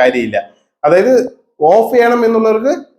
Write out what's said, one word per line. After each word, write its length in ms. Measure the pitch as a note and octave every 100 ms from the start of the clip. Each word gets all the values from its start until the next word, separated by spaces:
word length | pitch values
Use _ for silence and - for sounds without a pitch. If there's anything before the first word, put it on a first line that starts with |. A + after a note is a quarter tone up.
കാര്യമില്ല. 380 | B2+ B2 A2 G2+ - _ _ _ D3+
അതായത് 260 | F3 A#3 B3+ - - _ - D3+
ഓഫ് 200 | G#3 A3
ചെയ്യണം 260 | B3 A#3+ A#3+ A3+
എന്നുള്ളവർക്ക് 460 | A3+ A3 A3 C4 E4+ -